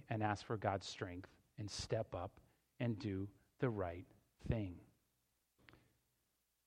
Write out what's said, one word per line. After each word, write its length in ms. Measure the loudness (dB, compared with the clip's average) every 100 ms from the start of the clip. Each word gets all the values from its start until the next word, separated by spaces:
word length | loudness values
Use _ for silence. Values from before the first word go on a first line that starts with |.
| -2
and 120 | 2
ask 240 | 4 2 0
for 120 | 0
God's 280 | 2 2 -2
strength 440 | -4 -4 -4 -10 -16 _ -8
and 140 | -6
step 420 | -6 0 0 0
up 260 | -4 -6 -8 -20 _ _ -2
and 200 | 0 2
do 280 | 0 0 -2 -8 _ 0
the 100 | 0
right 360 | 2 -2 -4 -10 -20 _ _ 2
thing. 280 | 2 2 -4 -14 _ _ _ _ _ _ _ -20 -20 -20 _ _ _ _ _ _ _